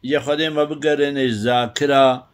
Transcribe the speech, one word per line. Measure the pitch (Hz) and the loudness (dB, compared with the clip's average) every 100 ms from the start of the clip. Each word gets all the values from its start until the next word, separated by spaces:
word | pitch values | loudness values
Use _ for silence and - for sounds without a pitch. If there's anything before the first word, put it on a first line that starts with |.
یە | 123 143 | -2 -2
خودێ | 131 151 160 | 0 -2 -2
مە | 151 147 | 0 -2
بگەرێنێ | 151 151 147 143 139 131 107 | -2 -2 0 0 0 -2 -2
زاکرە | 113 123 120 - 143 139 131 127 - | 0 0 -2 -2 2 4 4 2 -8